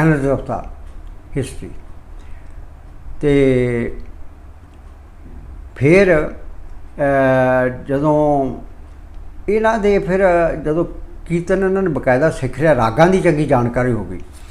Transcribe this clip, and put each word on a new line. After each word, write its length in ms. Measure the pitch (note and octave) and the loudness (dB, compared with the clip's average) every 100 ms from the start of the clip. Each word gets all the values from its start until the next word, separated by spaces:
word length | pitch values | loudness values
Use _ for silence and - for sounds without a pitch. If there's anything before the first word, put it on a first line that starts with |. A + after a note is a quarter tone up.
annals 200 | D#3+ D3 | 2 2
of 160 | C3+ B2 | 2 0
the 280 | - G2+ - - - - - - - D3 | -2 -6 -8 -14 -14 -14 -16 -16 -8 -6
history। 360 | B2+ - F2+ - - - - - - - - - - - - - - - | -4 -8 -12 -12 -14 -16 -16 -16 -14 -14 -14 -14 -16 -16 -18 -16 -12 -2
ਤੇ 760 | D3 C#3+ C3+ B2+ B2 A#2+ A#2 - - - - - - - - - - - - - - - - - - - | 2 4 4 4 2 0 -2 -6 -10 -12 -14 -16 -20 -20 -20 -20 -20 -20 -20 -20 -18 -16 -16 -16 -16 0
ਫਿਰ, 560 | C#3 F#3 F#3+ D#3+ - | 6 6 6 4 2
ਅ, 1400 | - - - - - - - C#3+ C#3 C3 C3 C3 B2+ B2+ B2 - | -6 -12 -12 -14 -14 -14 -2 0 4 4 4 4 2 2 -2 -4
ਜਦੋਂ 680 | C#3 D3+ D3+ D3 C#3+ C3 A#2+ - - - - - - - - - | 0 2 4 4 2 0 -4 -12 -16 -18 -18 -16 -16 -14 -8 -2
ਇਹਨਾਂ 300 | G#3+ A3 A3+ | 2 2 2
ਦੇ 200 | G3+ G3 | 2 2
ਫਿਰ 200 | E3 F#3+ G3 F3 E3 D#3 D3 | 2 2 4 4 2 0 -2
ਜਦੋਂ 200 | D#3+ E3 - - - - | -2 -2 -6 -14 -14 -4
ਕੀਰਤਨ 380 | E3+ E3 F#3+ | -4 0 0
ਇਹਨਾਂ 180 | F#3+ F#3+ | 2 0
ਨੇ 60 | F#3 | 0
ਬਕਾਇਦਾ 400 | C3 C3 B2+ D#3 | 0 2 4 2
ਸਿੱਖ 300 | - B2+ A#2+ | 0 -4 0
ਲਿਆ, 160 | D#3 B2+ | 2 4
ਰਾਗਾਂ 320 | A2+ A2 E3+ | 2 4 4
ਦੀ 140 | F#3+ | 6
ਚੰਗੀ 240 | E3+ D3+ C#3+ | 4 2 2
ਜਾਣਕਾਰੀ 460 | B2+ A#2+ B2 B2+ | 2 2 0 0
ਹੋ 140 | A2 F2+ | 0 -4
ਗਈ। 140 | F2+ - - - | -10 -12 -16 -18